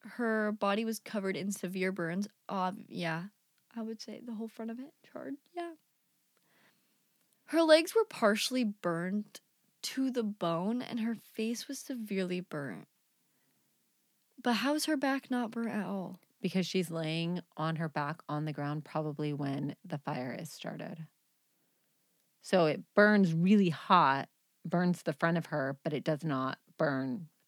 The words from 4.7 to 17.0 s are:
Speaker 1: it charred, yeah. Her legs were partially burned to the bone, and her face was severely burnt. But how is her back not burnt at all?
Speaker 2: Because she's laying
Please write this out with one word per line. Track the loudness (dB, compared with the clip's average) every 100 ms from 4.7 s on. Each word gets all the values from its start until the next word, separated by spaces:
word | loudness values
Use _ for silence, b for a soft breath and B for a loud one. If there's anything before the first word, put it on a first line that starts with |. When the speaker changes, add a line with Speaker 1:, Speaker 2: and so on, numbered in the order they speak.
| -8
Speaker 1:
it | -12 -16 -16
charred, | -12 -10 -10 _ -8
yeah. | -8 -10 _ _ _ _ _ _ b b b b _ _ _ _ _ _ -2
Her | 4
legs | 8 8 6 2
were | 0
partially | 2 2 4 0 0
burned | 0 -2 -2 -2 -2 -4 -6 -14 _ _ _ _
to | -8 -2 -2
the | 0
bone, | -2 -2 0 0 0 -2
and | -4 -2
her | -2 -4
face | -8 -4 -4 -4 -6
was | -10
severely | -8 -6 -2 -2 0 -2
burnt. | -4 -6 -6 -8 -14 _ _ _ _ _ _ _ _ _ _ _ _ _ _ -4
But | 0
how | 2 2
is | 0 0
her | 0
back | 2 0 -2
not | -2 -2
burnt | -4 -2
at | -2 -2
all? | -4 -6 -10 _ _
Speaker 2:
Because | -2 0 0
she's | 0 0
laying | -2